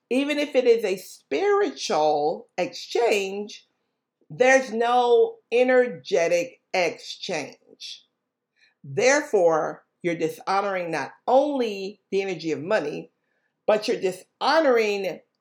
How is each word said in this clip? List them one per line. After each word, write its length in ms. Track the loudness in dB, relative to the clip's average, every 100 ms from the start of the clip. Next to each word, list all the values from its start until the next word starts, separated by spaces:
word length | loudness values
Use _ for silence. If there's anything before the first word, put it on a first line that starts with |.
| _
Even 300 | -2 0 -2
if 160 | 0
it 120 | 2 4
is 180 | 2
a 140 | 2 -4
spiritual 1500 | -8 -20 _ -4 0 0 0 -4 -4 0 2 0 -2 -4 -8 -6
exchange, 1120 | -6 -8 -6 0 2 2 -2 -6 -10 -14 _ _ _ _ _ _ _
there's 420 | 0 4 4 2
no 640 | -2 2 2 4 4 4 0 _
energetic 1080 | 0 4 4 2 -4 -4 0 2 0 -2 -10 _
exchange. 1300 | -2 -2 -4 -14 -14 -8 -8 -8 -14 _ -20 -20 -20 _ _ _ _ _ _ _ _
Therefore, 1000 | -10 0 2 2 2 2 4 4 0 -6 _ _
you're 120 | -4
dishonoring 760 | -2 -4 -4 -2 -2 0 -4 -4
not 180 | -6 -6 -8 2
only 760 | 4 4 0 -2 -4 -8 -12 _
the 100 | -4
energy 300 | -2 -6 -6
of 100 | -6
money, 480 | -2 -2 -2 -8 -12 _ _ _ _ _ 0
but 220 | 0 0
you're 120 | -4
dishonoring 1160 | -4 -6 -14 _ 0 2 4 2 2 -2 -4 -8 _ _